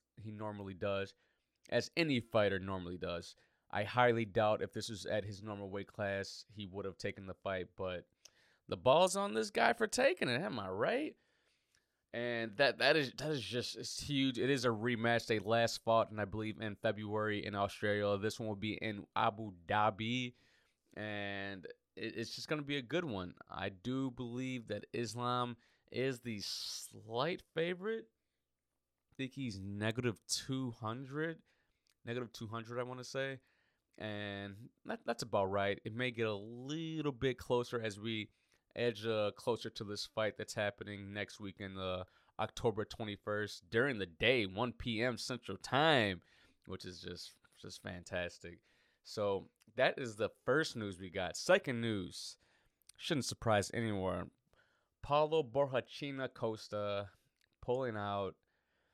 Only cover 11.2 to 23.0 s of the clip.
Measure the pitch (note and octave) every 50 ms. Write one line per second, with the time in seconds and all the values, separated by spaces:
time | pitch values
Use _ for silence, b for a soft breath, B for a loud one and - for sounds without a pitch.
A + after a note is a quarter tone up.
11.2 | _ _ _ _ _ _ _ _ _ _ _ _ _ _ _ _ _ _ - A#2
12.2 | A#2+ A#2+ A#2+ A#2 A#2 A2 G2 G2+ C#3 B2+ A2+ A2+ A#2 C#3 D#3 D#3+ C#3 A#2+ - -
13.2 | C3 D#3 D#3 C3 G#2 F#2+ A2+ B2 A2 - - A2 A#2+ - - - - - C#3+ C3+
14.2 | C3+ C3+ A#2+ A2+ A2+ C3 C#3+ B2+ A#2 B2 A2+ G#2 A2+ B2 A#2+ G#2+ A2+ A#2 A#2 A#2
15.2 | - - A2+ G#2+ F#2 G#2 A2+ A#2 A#2 A2+ - - - A#2 A2+ A2+ G#2 F2+ G#2+ G#2+
16.2 | G#2 F#2+ F#2+ A2 G#2+ A2 G#2 - A2 G#2+ G2+ - - A2+ G#2 G#2+ G#2+ G2+ G#2 G#2+
17.2 | G#2+ G#2+ G#2 G#2 - G2 G2+ G2+ G2+ G2+ - - - G#2 G#2 G#2 G2+ G2+ G2+ G2
18.2 | G2+ G#2+ - - A#2 G#2+ G#2 G2 G#2+ G#2+ G2 - - A2 G#2 G2+ E2 - _ -
19.2 | A2 A#2 G#2+ A2 A2 G#2 F2+ F2 E2+ E2 G2+ G#2+ G#2 A2 G#2 F2+ A2 A2+ B2 B2+
20.2 | B2 B2 A#2+ b b b b b b b b b _ _ - - G#2+ G#2+ G#2 G#2
21.2 | G2+ G2+ G2+ G2 G2 G2 G2 F#2 D#2+ - - _ _ _ _ - - A2+ D2+ G#2+
22.2 | A#2 - - - - - D#3+ D3+ C#3+ C#3 C#3+ C#3+ B2 A2 C#3+ F3+